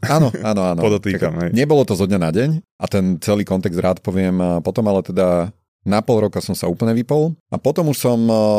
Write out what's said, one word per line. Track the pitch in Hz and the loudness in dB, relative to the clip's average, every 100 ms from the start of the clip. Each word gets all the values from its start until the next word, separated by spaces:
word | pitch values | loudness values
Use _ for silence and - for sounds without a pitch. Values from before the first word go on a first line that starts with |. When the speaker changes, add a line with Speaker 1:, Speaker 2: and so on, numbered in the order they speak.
Speaker 1:
Áno, | - 151 139 - | 0 2 2 0
áno, | 110 104 | -2 0
áno. | 92 85 | 0 0
Speaker 2:
Podotýkam, | 107 104 101 95 87 80 | 2 0 0 -2 -2 -2
Speaker 1:
Tak | |
Speaker 2:
hej. | 85 | -2
Speaker 1:
nebolo | 110 147 151 123 | 0 2 2 2
to | |
zo | 95 95 | 0 0
dňa | 98 | 2
na | 80 | 0
deň | 85 135 160 - _ | 0 0 -2 -6 _
a | - | -4
ten | 101 92 87 | 0 0 -2
celý | - 104 | 0 -2
kontext | 101 95 95 87 | 0 -2 -2 -2
rád | 90 90 | 0 -2
poviem, | - 92 92 92 | -2 -2 0 0
a | 90 85 | 0 0
potom, | 82 92 107 | -2 -2 0
ale | 98 90 | 0 0
teda | 92 92 87 87 - _ _ - | 0 2 2 -2 -8 _ _ -2
na | 104 | -2
pol | 110 113 | 2 0
roka | 104 90 | 0 -4
som | - 92 | -6 -4
sa | 87 | -4
úplne | 87 113 113 | -2 0 0
vypol | 120 147 156 160 _ | 0 0 0 -4 _
a | - | -4
potom | 131 156 160 | -2 0 0
už | 139 | 0
som, | 127 120 | 0 2
e, | 117 110 107 | 2 2 2